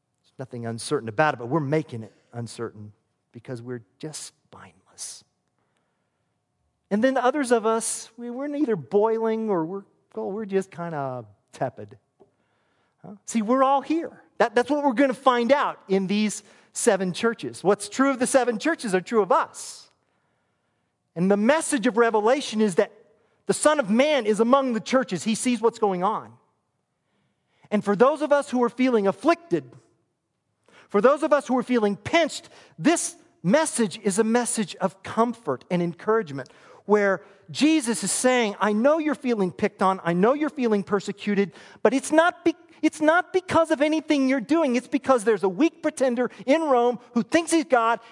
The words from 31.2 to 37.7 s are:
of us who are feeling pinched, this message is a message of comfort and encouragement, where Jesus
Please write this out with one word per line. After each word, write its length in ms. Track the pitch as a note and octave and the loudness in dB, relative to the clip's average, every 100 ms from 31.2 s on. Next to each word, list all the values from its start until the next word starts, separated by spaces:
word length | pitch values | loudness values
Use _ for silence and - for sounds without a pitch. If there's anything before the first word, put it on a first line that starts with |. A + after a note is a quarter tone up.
of 80 | D4+ | 2
us 140 | D4 - | 0 0
who 100 | B3+ | -4
are 60 | |
feeling 320 | A3+ B3 G#3 G3+ | 0 0 0 -2
pinched, 540 | - E4 D4+ - - - - - | -2 0 0 -4 -16 -20 -20 -2
this 380 | F3+ E4+ - - _ _ | 0 0 -2 -12 _ _
message 580 | E3+ C#4+ D#4+ - G#3+ A3 | 0 2 2 -2 -4 -2
is 160 | G#3+ F#3 | -4 0
a 40 | |
message 520 | A3 A#3+ A#3 - F#3+ - | 0 0 -2 -4 -6 -4
of 260 | F#3 - | -6 -6
comfort 600 | - - A#3+ A#3 - B2+ - | -6 -2 -2 -2 -6 -6 -4
and 100 | F3+ | -2
encouragement, 680 | F3 E3 - A3+ E3+ C3+ C3 - - - - | -2 -4 -2 -2 -2 -8 -12 -18 -20 -10 0
where 380 | G#3 G3+ F#3 - _ - | 2 2 0 -4 _ -12
Jesus 540 | C#3+ D4+ | 0 2